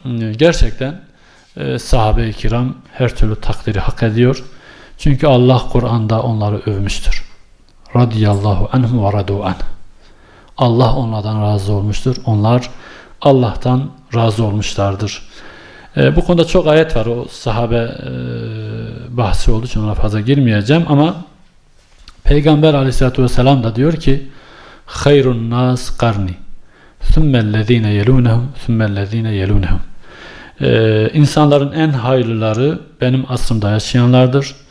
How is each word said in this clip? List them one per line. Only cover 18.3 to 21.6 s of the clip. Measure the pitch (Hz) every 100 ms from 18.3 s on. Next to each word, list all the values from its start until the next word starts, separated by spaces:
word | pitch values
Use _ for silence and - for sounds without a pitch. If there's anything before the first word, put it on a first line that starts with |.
| 120 113 110 110 110 113 117 123 120
bahsi | 104 87 -
olduğu | 107 120
için | 107
ona | 107
fazla | - 110 107
girmeyeceğim | 107 139 123 104 104 160 160
ama | 143 156 165 - _ _ _